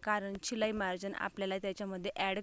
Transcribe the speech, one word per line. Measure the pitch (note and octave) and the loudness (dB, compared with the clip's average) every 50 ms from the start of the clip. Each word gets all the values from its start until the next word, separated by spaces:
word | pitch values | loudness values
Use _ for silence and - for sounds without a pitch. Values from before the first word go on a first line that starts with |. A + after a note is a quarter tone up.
| - | 0
कारण | G#3+ G#3 G#3 G3 G3 G3 F#3+ - | 0 2 2 0 -2 -4 -4 -4
शिलाई | - B3 A3 G#3+ A3 | -2 2 2 2 2
मार्जिन | G#3+ A3 G3 F#3 F#3 F3+ F#3+ G3 - | 4 2 2 0 0 0 -2 -4 -2
आपल्याला | - - F#3+ - - G3 F#3+ F#3+ | -2 -2 -2 -2 -2 0 0 0
त्याच्यामध्ये | F#3+ G#3 G3 F#3 - G#3 G3 F#3+ F#3 F3 G3+ - | 0 0 -2 -2 -2 -4 -4 -4 -2 -2 -2 0
ॲड | - F#3+ F#3+ F#3+ G3+ | 2 2 2 2 0